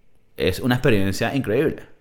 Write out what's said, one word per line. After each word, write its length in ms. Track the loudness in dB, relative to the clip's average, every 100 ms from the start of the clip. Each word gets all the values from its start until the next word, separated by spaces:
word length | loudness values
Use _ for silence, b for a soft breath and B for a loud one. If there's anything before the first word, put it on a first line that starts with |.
| -20 -20 _ -4
Es 220 | -2 0
una 160 | 0 0
experiencia 600 | 2 2 2 -2 -2 -2
increíble. 480 | 0 0 0 -4 -12 -20